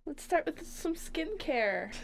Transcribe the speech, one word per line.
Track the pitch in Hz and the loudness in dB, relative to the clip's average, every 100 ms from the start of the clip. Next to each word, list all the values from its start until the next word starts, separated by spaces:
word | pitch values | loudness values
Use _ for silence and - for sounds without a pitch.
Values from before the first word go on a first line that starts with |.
| 311 | -8
Let's | 285 | -8
start | - 349 - | 2 4 4
with | - - | -2 -6
some | - 330 330 | -4 -2 -2
skincare." | - 330 320 415 - 247 208 180 208 - | -4 -4 -2 -2 2 4 4 2 -2 0